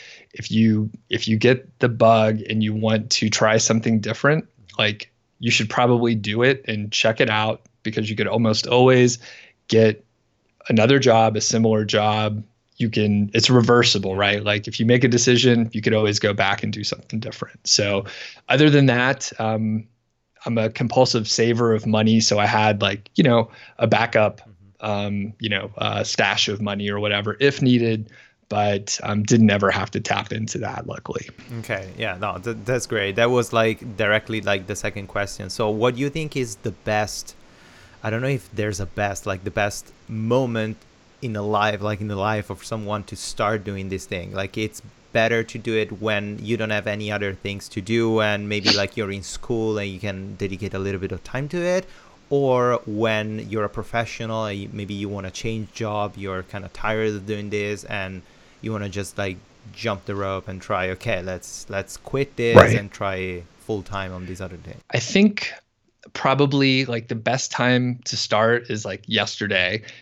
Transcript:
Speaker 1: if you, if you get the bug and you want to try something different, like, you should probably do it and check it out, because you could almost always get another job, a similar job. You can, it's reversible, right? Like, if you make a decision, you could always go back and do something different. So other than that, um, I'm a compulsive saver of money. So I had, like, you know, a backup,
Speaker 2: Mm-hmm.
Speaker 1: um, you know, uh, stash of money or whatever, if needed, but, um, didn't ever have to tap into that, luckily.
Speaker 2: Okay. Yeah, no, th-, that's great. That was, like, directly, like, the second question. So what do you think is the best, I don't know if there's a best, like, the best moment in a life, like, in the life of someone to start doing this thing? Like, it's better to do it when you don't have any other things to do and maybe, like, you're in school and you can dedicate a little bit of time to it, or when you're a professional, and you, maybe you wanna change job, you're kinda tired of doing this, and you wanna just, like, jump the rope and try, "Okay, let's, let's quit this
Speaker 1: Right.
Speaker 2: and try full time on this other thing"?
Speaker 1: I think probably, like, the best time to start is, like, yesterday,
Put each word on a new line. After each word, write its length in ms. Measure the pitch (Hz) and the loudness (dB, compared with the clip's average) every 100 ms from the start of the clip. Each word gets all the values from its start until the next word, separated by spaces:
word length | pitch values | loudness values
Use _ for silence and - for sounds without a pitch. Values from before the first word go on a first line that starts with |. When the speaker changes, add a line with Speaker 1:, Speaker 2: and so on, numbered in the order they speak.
| - - _ | -20 -20 _
Speaker 1:
if 160 | - - | -16 -2
you, 400 | 110 113 107 107 - _ | 4 4 4 -2 -8 _
if 180 | 113 110 | -4 0
you 80 | 110 | 4
get 420 | 120 131 - _ | 4 4 -2 _
the 100 | 123 | -2
bug 500 | 113 113 113 110 110 113 | 4 6 6 4 0 -2
and 140 | 110 | 0
you 100 | 107 | 0
want 360 | 107 110 110 110 | 0 0 0 0
to 200 | - 110 | 0 0
try 280 | - 110 110 | 2 4 4
something 420 | - 113 117 110 | 4 2 2 0
different, 480 | 107 113 143 160 - _ - - | 0 0 2 2 -2 _ -10 0
like, 340 | 107 104 - _ _ _ | 0 -2 -12 _ _ _
you 120 | 120 | -2
should 180 | - 110 | 0 0
probably 460 | - 123 120 120 110 | 2 4 4 2 0
do 260 | 104 110 | -2 2
it 220 | 131 135 - | 2 2 -2
and 240 | 107 107 | -6 -4
check 280 | - 113 113 | 0 0 2
it 100 | 123 | 2
out, 340 | 107 110 113 _ _ | 2 0 -4 _ _
because 260 | 110 110 107 | -6 -4 -4
you 60 | 107 | -2
could 120 | 101 | 0
almost 380 | 113 113 110 - | 2 2 0 2
always 520 | 123 127 127 123 123 - - - _ - | 6 8 8 6 2 -10 -20 -20 _ 2
get 380 | 110 110 107 _ _ _ _ _ _ - | 4 6 2 _ _ _ _ _ _ 0
another 300 | 110 117 139 | 4 6 6
job, 360 | 123 113 110 107 | 6 6 4 2
a 60 | |
similar 420 | - 113 113 107 | 0 2 2 2
job. 580 | 101 107 107 107 107 107 - _ _ - | 2 2 2 0 -2 -4 -10 _ _ -4
You 120 | 117 | -2
can, 400 | 110 104 104 101 | 0 2 2 2
it's 160 | 113 120 | 0 4
reversible, 640 | 127 110 120 117 101 98 95 | 6 6 6 6 2 -2 0
right? 280 | 101 104 | 0 0
Like, 240 | 104 104 107 | 0 -2 -4
if 120 | 107 | -2
you 60 | 117 | 4
make 180 | 120 | 4
a 40 | 123 | 4
decision, 600 | 120 127 123 127 117 113 | 4 4 4 6 4 2
you 80 | 107 | -2
could 120 | 110 | 0
always 260 | 110 107 104 | 2 2 2
go 140 | 104 | 0
back 300 | 98 98 101 | 2 0 0
and 80 | 104 | -4
do 120 | 104 | -6
something 360 | 101 - - 110 | -6 -8 -8 -8
different. 480 | 110 - - - - | -8 -10 -14 -10 0
So 380 | - 101 98 101 - - - - | 0 2 -2 -4 -12 -16 -12 0
other 220 | 135 151 | 6 8
than 160 | 143 135 | 8 6
that, 480 | 120 127 131 - - | 6 2 0 -6 -4
um, 460 | 110 110 110 107 110 _ _ _ _ _ 123 | -2 0 0 -2 -6 _ _ _ _ _ -4
I'm 120 | 117 | 0
a 120 | 110 | 0
compulsive 580 | - 120 127 123 117 107 | -2 0 4 4 2 0
saver 460 | - 117 117 117 | 2 2 4 2
of 120 | 110 110 | 2 2
money. 340 | 110 110 113 | 2 4 4
So 180 | - 104 | 4 2
I 60 | 104 | 2
had, 360 | 110 107 101 | 4 4 2
like, 280 | 98 101 - - | 0 -2 -2 2
you 80 | |
know, 260 | 143 117 113 - - - | 4 4 2 -8 -20 -2
a 80 | 113 | 2
backup, 520 | 110 117 113 104 - | 4 4 2 2 0
Speaker 2:
Mm-hmm. 460 | 107 92 98 _ 110 | -16 _ -20 _ -6
Speaker 1:
um, 420 | 101 101 101 104 104 | -4 -2 -4 -6 -6
you 100 | 110 | -4
know, 220 | 101 101 - | -4 -6 -4
uh, 240 | 107 104 | -2 -2
stash 440 | 98 - 101 104 - | -2 0 2 2 0
of 140 | 101 | -2
money 260 | 104 101 101 | -4 -4 -4
or 100 | 101 | -4
whatever, 360 | 104 101 104 - | -2 -2 -2 2
if 240 | 139 139 | 2 4
needed, 480 | 131 123 117 110 107 - _ _ _ | 4 4 2 -2 -6 -16 _ _ _
but, 520 | 104 104 98 101 - | 0 0 0 -4 -6
um, 220 | 107 104 | -4 -2
didn't 260 | 104 117 107 | 2 6 6
ever 220 | 101 98 | 4 2
have 180 | 95 95 | 0 -4
to 80 | 110 | -6
tap 320 | 110 101 104 | -2 -2 -2
into 280 | 110 110 - | -6 -6 -6
that, 260 | 101 - - | -8 -8 -10
luckily. 420 | - - - - - - 117 | -12 -10 -10 -12 -18 -14 -12
Speaker 2:
Okay. 300 | 110 101 95 101 | -8 -8 -8 -6
Yeah, 180 | 110 90 | -6 -4
no, 160 | 104 90 | -6 -6
th-, 200 | 110 110 | -6 -6
that's 220 | 104 127 - | -4 -4 -2
great. 300 | 110 98 98 | -2 -2 2
That 160 | 117 | 4
was, 200 | 123 117 | 4 2
like, 460 | 117 113 110 123 101 | 2 2 0 -8 -2
directly, 420 | 104 107 - 110 | 2 2 0 -4
like, 280 | 101 101 95 | 0 -2 -2
the 80 | 101 | -6
second 320 | 107 104 98 | -6 -8 -8
question. 420 | 101 98 - 95 | -6 -6 -8 -10
So 200 | - 110 | -2 -2
what 240 | 107 123 123 | 2 0 0
do 60 | |
you 100 | 143 | -4
think 260 | 160 151 139 | -4 -6 -6
is 200 | 117 104 | -6 -6
the 140 | 113 | -10
best, 640 | - 110 107 104 - - - - - - - - - | -8 -2 -2 -2 -6 -14 -20 -20 -20 -20 -20 -20 -10
I 80 | 110 | -6
don't 100 | 113 | -4
know 60 | 131 | -2
if 220 | 135 - | -4 -6
there's 260 | 104 107 98 | -6 -4 -4
a 60 | 95 | -6
best, 400 | - 101 98 104 | -4 -4 -4 -6
like, 180 | 92 | -6
the 80 | 98 | -4
best 400 | 110 101 - - _ - | -2 -2 -4 -14 _ -12
moment 720 | 110 113 123 123 113 110 110 _ _ _ _ | -6 0 0 0 -2 -4 -8 _ _ _ _
in 120 | 123 104 | -8 -4
a 60 | |
life, 400 | 104 104 107 104 | -2 2 2 0
like, 180 | 104 104 | -4 -4
in 80 | 107 | -4
the 80 | 98 | -2
life 360 | 104 107 101 | -2 -2 -6
of 120 | 95 | -12
someone 400 | - 113 104 104 98 | -10 -8 -6 -6 -8
to 100 | 101 | -12
start 480 | - - 107 110 | -10 -4 -2 -2
doing 260 | 98 98 95 | -4 -8 -6
this 160 | 95 - | -8 -8
thing? 260 | 92 90 | -10 -8
Like, 280 | 98 98 113 | -8 -6 -6
it's 240 | 107 - - - _ | -6 -8 -20 -20 _
better 320 | 117 113 117 | 0 2 0
to 140 | 113 113 | -2 -8
do 180 | 113 110 | -4 -2
it 240 | 110 101 | -2 -4
when 380 | 107 104 104 104 | -4 -2 -4 -8
you 160 | 104 113 | -6 -4
don't 140 | 110 | -2
have 160 | 104 107 | -4 -4
any 260 | 104 104 | -6 -6
other 220 | 104 101 | -4 -4
things 340 | 95 101 98 - | -6 -8 -8 -8
to 120 | 107 | -10
do 400 | 95 117 113 110 | -2 0 2 2
and 260 | 107 104 104 | 0 -2 -4
maybe, 240 | 104 95 | -4 -2
like, 220 | 101 98 - | -2 -2 -4
you're 160 | 101 | -6
in 120 | 98 | -8
school 560 | - - - 117 110 107 | -10 -12 -6 -2 -2 -4
and 100 | 101 | -6
you 100 | 92 | -6
can 360 | 104 95 98 98 | -8 -8 -12 -8
dedicate 400 | 101 95 101 95 | -8 -6 -8 -6
a 40 | |
little 220 | 98 98 | -4 -4
bit 100 | 95 | -6
of 120 | 92 | -8
time 260 | - 127 143 | -8 -8 -6
to 80 | 175 | -4
it, 300 | 175 185 - - - - _ | -2 -2 -4 -16 -20 -20 _
or 520 | 139 135 123 123 117 - | 0 2 2 2 0 -2
when 640 | 104 113 107 107 107 107 | -2 0 0 -4 -8 -8
you're 140 | 107 | -4
a 60 | 101 | -4
professional, 760 | - - 117 110 - 113 113 107 | -6 -6 -4 -4 -8 -8 -6 -6
and 140 | 98 | -8
you, 100 | 101 | -10
maybe 200 | 104 101 | -10 -10
you 140 | 101 101 | -8 -6
wanna 220 | 101 92 | -8 -10
change 400 | - 113 110 101 | -8 -8 -6 -10
job, 400 | - 110 104 104 101 | -8 -6 -4 -6 -6
you're 260 | 98 92 | -8 -8
kinda 260 | 92 101 95 | -8 -14 -14
tired 360 | - 107 110 110 | -6 -2 0 -2
of 160 | 104 98 | -2 -6
doing 240 | 104 104 | -8 -6
this, 340 | 104 104 101 - | -4 -4 -6 -8
and 360 | 104 95 92 - _ - _ | -8 -8 -12 -16 _ -20 _
you 100 | 110 | -8
wanna 180 | 107 101 | -6 -6
just, 280 | 98 95 - | -8 -8 -6
like, 200 | 98 92 - _ - | -8 -8 -16 _ -20
jump 320 | - 113 98 - | -8 -6 -6 -6
the 100 | 98 | -6
rope 320 | 98 95 101 | -4 -6 -8
and 140 | 95 | -12
try, 280 | - 95 92 | -4 -2 -2
"Okay, 320 | 92 117 95 | -4 -4 -4
let's, 440 | 92 90 - - - | -4 -10 -12 -16 -8
let's 280 | 98 - - | -8 -8 -14
quit 380 | - 139 135 - | -6 -4 -4 -2
this 200 | 117 107 | 6 8
Speaker 1:
Right. 180 | 101 107 | 8 4
Speaker 2:
and 160 | 101 | -4
try 520 | - 101 95 92 87 85 _ | -6 -4 -4 -6 -8 -12 _
full 220 | - 104 | -8 -8
time 300 | - 98 95 | -6 -8 -8
on 140 | 92 92 | -10 -12
this 160 | 92 | -10
other 160 | 92 87 | -12 -14
thing"? 180 | - - - | -18 -20 -6
Speaker 1:
I 80 | 127 | -4
think 540 | - 190 208 202 - - _ _ _ _ - | 0 4 4 2 -8 -12 _ _ _ _ -16
probably, 720 | - 139 135 143 139 135 131 127 | -2 0 4 2 4 4 2 0
like, 220 | 117 113 | -4 -6
the 80 | 120 | -4
best 360 | 113 131 - | -2 -2 -4
time 480 | - 123 123 123 123 - | 0 2 2 0 -4 -8
to 120 | 110 | -8
start 520 | - 107 113 120 120 | -2 2 2 2 -2
is, 160 | 107 104 | -8 -8
like, 180 | 98 - | -10 -4
yesterday, 720 | 107 101 - 101 95 90 110 - - | -2 -2 -4 -2 0 0 -4 -8 -20